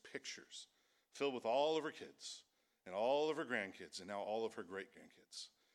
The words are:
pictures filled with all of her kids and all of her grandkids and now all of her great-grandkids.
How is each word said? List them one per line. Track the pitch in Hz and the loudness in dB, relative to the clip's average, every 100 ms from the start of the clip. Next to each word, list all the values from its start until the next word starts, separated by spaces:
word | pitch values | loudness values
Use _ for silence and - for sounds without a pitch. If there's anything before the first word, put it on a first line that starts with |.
| - | -10
pictures | 135 - - - - - _ _ _ _ | -10 -8 -12 -12 -14 -16 _ _ _ _
filled | - 139 | 0 0
with | 123 110 | 2 4
all | 131 151 160 | 6 6 4
of | |
her | 147 | 0
kids | - - - - - - _ _ _ 92 | -6 -12 -12 -12 -12 -16 _ _ _ -4
and | |
all | 95 117 143 156 | 2 4 4 4
of | 151 | 0
her | |
grandkids | 135 120 98 - 85 - | 0 0 0 -6 -10 -8
and | 92 | -4
now | 101 | -2
all | 98 110 | 0 2
of | 110 | 0
her | 117 | -2
great-grandkids. | 90 95 92 82 80 - - - - _ _ | -6 -6 -8 -14 -20 -20 -16 -12 -12 _ _